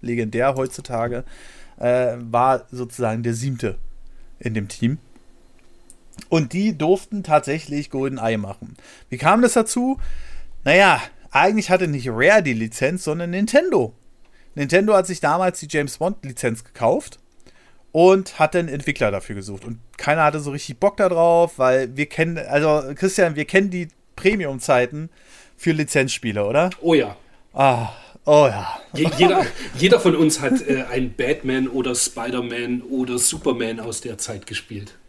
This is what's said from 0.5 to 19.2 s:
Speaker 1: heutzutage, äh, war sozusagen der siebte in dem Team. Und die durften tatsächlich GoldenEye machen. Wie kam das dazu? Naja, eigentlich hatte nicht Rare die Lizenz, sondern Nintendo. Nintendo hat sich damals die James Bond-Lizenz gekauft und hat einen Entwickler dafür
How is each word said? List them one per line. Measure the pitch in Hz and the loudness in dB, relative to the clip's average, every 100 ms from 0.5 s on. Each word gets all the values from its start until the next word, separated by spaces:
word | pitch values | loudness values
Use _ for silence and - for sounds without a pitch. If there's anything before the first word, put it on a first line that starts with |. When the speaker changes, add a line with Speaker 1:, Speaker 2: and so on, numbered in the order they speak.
| 131 | 0
Speaker 1:
heutzutage, | 131 - - 120 117 120 - - - - - - | -4 -6 -8 -4 -4 -6 -10 -16 -20 -20 -20 -4
äh, | 120 127 123 120 | 0 2 0 -2
war | 117 120 127 127 - | -2 0 2 2 -2
sozusagen | 123 123 - 120 113 | -12 -10 -4 -4 -2
der | 117 113 | -4 -4
siebte | 135 123 113 - - - - - - - | -4 -4 -4 -6 -8 -10 -16 -18 -20 -10
in | 120 | -6
dem | 110 104 | -6 -6
Team. | - 120 147 - - - - _ - - - - - - - - | -2 -2 -2 -8 -20 -20 -20 _ -20 -20 -20 -20 -20 -20 -20 -2
Und | 165 135 | -2 0
die | 175 208 160 | -2 -2 0
durften | 156 190 - 208 | 0 0 -2 -10
tatsächlich | 175 151 147 156 147 147 143 | 0 2 2 -4 -6 -8 -6
GoldenEye | 139 135 131 113 113 | -4 -4 -4 -2 -2
machen. | 98 98 - - - - - | -6 -12 -16 -20 -20 -20 -12
Wie | 95 | 0
kam | 156 214 | 4 6
das | 240 | 6
dazu? | 240 220 - 247 269 - - - - - - - | 4 0 -2 -2 -2 -2 -4 -6 -10 -10 -4 2
Naja, | 170 196 147 - - - | 6 6 4 -2 -16 -4
eigentlich | 135 180 214 - | 2 4 2 2
hatte | 185 180 | 2 2
nicht | 143 123 | -2 -4
Rare | 113 147 214 | 2 4 6
die | 160 | 4
Lizenz, | 113 113 - 135 180 | -2 -4 -2 -2 -2
sondern | - 156 175 | -4 -4 -4
Nintendo. | 175 214 277 370 247 113 - - - - _ - - | -2 2 2 4 2 0 -4 -20 -20 -20 _ -16 -8
Nintendo | 143 170 208 208 | 2 2 4 4
hat | 185 | 2
sich | 180 | -2
damals | 151 165 185 180 | 0 0 0 -4
die | 147 | -6
James | 156 143 - | -4 -4 -4
Bond-Lizenz | 185 - 139 123 127 117 | -6 -6 -10 -6 -4 -4
gekauft | - - 117 190 - - _ - - - _ - - | -10 -2 0 0 -4 -16 _ -20 -20 -20 _ -20 -4
und | 156 180 196 190 - | 6 6 6 2 0
hat | 156 180 | 2 2
einen | 170 | -2
Entwickler | 139 143 - 113 | -4 -4 0 0
dafür | 98 | 0